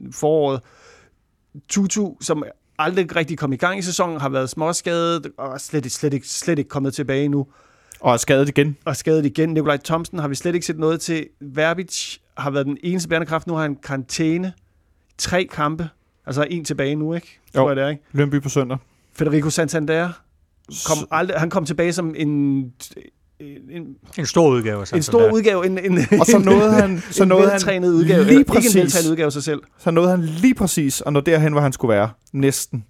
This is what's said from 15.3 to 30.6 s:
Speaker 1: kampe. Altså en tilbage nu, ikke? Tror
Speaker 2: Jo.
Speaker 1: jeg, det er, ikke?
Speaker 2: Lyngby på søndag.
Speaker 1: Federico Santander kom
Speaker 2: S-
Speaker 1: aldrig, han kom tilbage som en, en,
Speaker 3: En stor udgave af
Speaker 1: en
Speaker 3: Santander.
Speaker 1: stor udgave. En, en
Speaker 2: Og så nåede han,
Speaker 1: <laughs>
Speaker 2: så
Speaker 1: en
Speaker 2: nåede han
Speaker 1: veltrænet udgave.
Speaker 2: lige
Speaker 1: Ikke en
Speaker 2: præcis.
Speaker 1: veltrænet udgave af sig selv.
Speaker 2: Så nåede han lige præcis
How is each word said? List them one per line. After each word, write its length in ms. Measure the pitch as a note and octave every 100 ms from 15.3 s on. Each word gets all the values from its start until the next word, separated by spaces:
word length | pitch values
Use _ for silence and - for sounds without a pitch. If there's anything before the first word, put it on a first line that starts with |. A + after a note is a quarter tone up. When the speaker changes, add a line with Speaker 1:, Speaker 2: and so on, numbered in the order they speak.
| F3+ F#3
Speaker 1:
kampe. 380 | - D3+ D#3+ D#3+ _ _ _ -
Altså 200 | C3 D3
en 160 | F3 D3+
tilbage 300 | D3 C#3 D3+
nu, 180 | D3+
ikke? 260 | E3+ - _ _ C3+
Tror 60 |
Speaker 2:
Jo. 60 | C3+
Speaker 1:
jeg, 80 | C3+
det 80 |
er, 60 | C#3
ikke? 140 | D3 _
Speaker 2:
Lyngby 300 | C#3 C#3+ C#3+
på 80 | C#3
søndag. 280 | D3 B2+ C3+ _ _ _
Speaker 1:
Federico 360 | - D#3 D3+ D3+
Santander 600 | D#3+ D#3 D#3+ D3 D#3+ F3 E3 _ _ _ _ -
kom 300 | C3+ - D3+
Speaker 2:
S- 80 | -
Speaker 1:
aldrig, 260 | D#3+ F#3 F3
han 100 | E3
kom 160 | F#3+ D3+
tilbage 280 | F3 E3+
som 200 | F3 E3 D#3
en, 120 | D3+ D3 C#3+ C3+ B2+ - - - - _ _ -
en, 560 | D3 C#3+ - E3+ C#3 C3+ - -
Speaker 3:
En 80 | C#3
stor 240 | F#3 D#3+
udgave 260 | B2+ A2 G#2
af 20 |
Speaker 1:
en 40 | G2
Speaker 3:
Santander. 160 | E3+
Speaker 1:
stor 280 | D3+ A#3 A3+
udgave. 340 | A3 G#3+ F#3+ F#3
En, 120 | F#3
en 200 | F#3+ F3 B2+ G3+
Speaker 2:
Og 60 | G#3
så 140 | A#3
nåede 340 | F#3+ G3 G#3+
han, 280 | G#3+ G3 F3+
Speaker 1:
<laughs> 80 | -
Speaker 2:
så 120 | F3+
Speaker 1:
en 60 | F#3+
Speaker 2:
nåede 140 | F#3
han 80 | G3
Speaker 1:
veltrænet 400 | G3 F#3 F#3+ F3+
udgave. 300 | E3 D#3+ F3+
Speaker 2:
lige 160 | G3 C4+
Speaker 1:
Ikke 100 | C#4
en 60 | A#3
Speaker 2:
præcis. 200 | A#3 G3
Speaker 1:
veltrænet 360 | F3 F3 D#3+
udgave 140 | D#3+ D3+
af 60 |
sig 120 | C#3+
selv. 180 | C#3+ C#3+ - _
Speaker 2:
Så 140 | F3
nåede 180 | E3 F3+
han 120 | F#3
lige 340 | D#3+ D#3+ B3+
præcis 480 | B3